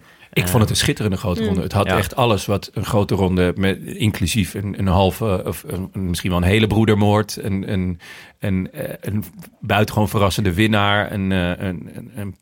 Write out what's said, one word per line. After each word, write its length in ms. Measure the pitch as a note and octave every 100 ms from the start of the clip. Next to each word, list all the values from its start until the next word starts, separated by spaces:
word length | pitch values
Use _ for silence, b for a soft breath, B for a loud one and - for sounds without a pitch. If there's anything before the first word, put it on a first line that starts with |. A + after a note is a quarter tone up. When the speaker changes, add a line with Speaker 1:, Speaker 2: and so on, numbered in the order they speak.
| B B B
Speaker 1:
Ik 140 | - F2+
vond 60 |
het 80 | G#2+
een 140 | G#2+ -
Speaker 2:
Ehm, 80 |
Speaker 1:
schitterende 340 | - C#3+ G#2+ F#2+
grote 220 | G#2 F2
Speaker 3:
Mm. 40 | G#2
Speaker 1:
ronde. 140 | F#2
Het 100 | F2
had 140 | G2+ F#2
Speaker 2:
Ja. 100 | F2+
Speaker 1:
echt 180 | - -
alles 300 | A#2+ G2 -
wat 240 | G2 -
een 120 | - G2
grote 300 | G#2 G2 F#2+
ronde, 380 | F#2 F2+ F2+ F2+
met, 240 | F#2+ E2+
inclusief 720 | - - A2 - F2+ A2+ F#2
een, 260 | G2+ G2+ -
een 80 | G2
halve, 540 | F2+ F#2+ - A2 F#2 -
of 180 | F2+ -
een, 220 | F2+ F#2+
een, 160 | G2+ F#2
misschien 200 | E2+ G#2
wel 80 | F2
een 80 | F2
hele 200 | A2 G#2+
broedermoord, 720 | G#2 A2 G#2 G#2 G#2 G#2+ -
een, 300 | G2 F#2+ G2
een, 280 | G2+ F#2 F2 B B B _
een, 320 | G#2+ F#2+ F#2
eh, 220 | - - -
een 220 | - G#2 - - - _
buitengewoon 500 | A2 - G#2+ - G#2+
verrassende 440 | A2 G2 - G2
winnaar, 580 | E2+ A2 G#2+ G2+ G#2 G2+
een, 200 | G#2 F#2+
eh, 180 | F#2+ F2
een, 400 | - G2 E2+ - D2
een, 160 | A#2 -
een, 200 | G2+ F2